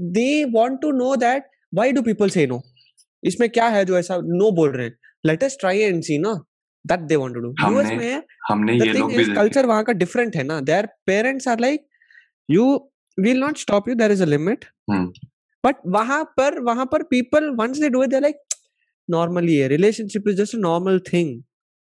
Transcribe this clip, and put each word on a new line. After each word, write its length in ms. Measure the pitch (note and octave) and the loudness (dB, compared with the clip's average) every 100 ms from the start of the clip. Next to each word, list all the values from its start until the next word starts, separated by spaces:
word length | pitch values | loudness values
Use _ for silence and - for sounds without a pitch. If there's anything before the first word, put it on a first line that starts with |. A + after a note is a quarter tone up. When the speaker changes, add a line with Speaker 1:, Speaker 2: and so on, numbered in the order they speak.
| F3 F3+ | -4 0
Speaker 1:
they 160 | B3 D4+ C#4+ A3+ | 0 0 0 2
want 240 | A#3+ C4 D4+ | 0 0 -2
to 60 | C4+ | 0
know 140 | B3 C4+ A#3+ | 0 0 0
that 160 | C4+ C#4 _ _ E3 | 0 -4 _ _ 0
why 80 | B3 C#4+ | 0 2
do 60 | A#3 | 0
people 240 | G#3+ G3+ F#3 | 0 2 2
say 100 | C#3 | 0
no? 80 | B2 - _ _ _ _ _ | -2 -10 _ _ _ _ _
इसमें 260 | - F#3 A#3 | -4 0 0
क्या 180 | A#3 A#3 | 2 2
है 180 | G#3+ F#3+ | 2 2
जो 120 | F3+ | 0
ऐसा 180 | F3 F3+ | 0 -4
no 360 | D#3+ F3 G#3+ F3 | -2 2 2 4
बोल 160 | D3+ C3 | 2 0
रहे 100 | A#2+ | -6
हैं? 120 | - _ _ D#3 | -10 _ _ -2
Let 120 | D#3+ | 0
us 120 | C4+ C4+ | -2 -2
try 120 | F#3+ G3 G#3+ | -2 0 0
and 140 | F3 D#3 | -2 -2
see 100 | D3 | -2
ना, 140 | F#3+ G3+ - _ _ _ - | -2 -4 -8 _ _ _ -4
that 160 | F3 D#3 | -4 0
they 140 | D#3 | -2
want 160 | C3 A#2+ | -2 -6
to 60 | A#2+ | -8
do। 60 | C#3+ | -2
Speaker 2:
हमने, 160 | G#3 B3 | 0 2
Speaker 1:
यूएस 200 | - - | 0 -2
में 260 | A#3 C#4 - _ - | -4 -6 -10 _ -4
Speaker 2:
हमने 240 | G#2+ G#2+ | 0 2
Speaker 1:
the 120 | A#2+ A2 | 2 2
Speaker 2:
ये 60 | |
Speaker 1:
thing 100 | A2 | 2
Speaker 2:
लोग 100 | - | 0
भी 120 | A#2+ | 0
Speaker 1:
is, 60 | A#2 | 0
Speaker 2:
देखे। 100 | C#3+ | 2
Speaker 1:
culture 240 | G#3 C#4 B3+ | 2 2 2
वहाँ 180 | G#3+ | 2
का 100 | A3 | 0
different 420 | G#3+ F3 A#3+ A#3 E3 | -2 -2 -2 -2 -4
है 80 | |
ना। 160 | C3+ D#3+ | -4 -4
Their 240 | C3+ E3+ G#3+ _ - | 0 0 -2 _ -2
parents 380 | G3 A#3 C4+ B3+ | 0 0 -2 -2
are 120 | A#3 B3 | 0 0
like, 140 | D4 _ _ _ _ _ _ - | -2 _ _ _ _ _ _ 0
"You, 160 | D#3+ C4 C#4 - _ _ - G3 | 2 4 2 -4 _ _ -2 0
we'll 180 | B3+ C#4 | 0 -2
not 180 | D4+ - | -6 -2
stop 240 | G3+ G3+ | -2 0
you, 100 | A#3+ | 0
there 140 | A3 G3+ | 2 2
is 100 | F3 | 2
a 20 | D3 | 0
limit।" 300 | E3 B3 - _ - | 0 -4 -8 _ -4
Speaker 2:
हम्म। 200 | G2 F2+ - - _ _ _ B3 | -2 -4 -8 -20 _ _ _ -2
Speaker 1:
But 100 | C#4+ E3+ | -2 -2
वहां 360 | G3 A#3 C#4+ | -2 0 -2
पर, 360 | D#4 - C4+ D4+ | -4 0 0 0
वहां 260 | A#3+ A#3 C4 | -2 -2 -2
पर 160 | D4+ D4+ | -4 0
people, 380 | B3 B3 D4+ D4+ A#3+ | -2 2 0 0 -2
once 200 | A3+ C#4 | -4 -2
they 140 | D4+ B3+ | 0 2
do 80 | |
it, 40 | C4 | 0
they're 200 | C4 C#4+ | 2 0
like, 340 | D4 - - _ _ _ _ - E3 | -2 -10 -12 _ _ _ _ -4 -2
"Normally, 400 | E3+ F3+ E3+ D3+ | 0 0 2 2
a 140 | C3 D3 | 2 2
relationship 540 | G3+ A3 G#3 G#3+ G3+ | 2 0 -4 -4 -2
is 80 | F#3+ | -2
just 160 | G#3 A#3 | -2 -2
a 60 | F#3 | -2
normal 320 | E3+ F#3 F#3+ F#3 | 0 0 0 0
thing." 220 | F3 E3 A#2+ - _ _ _ | -2 -2 -6 -16 _ _ _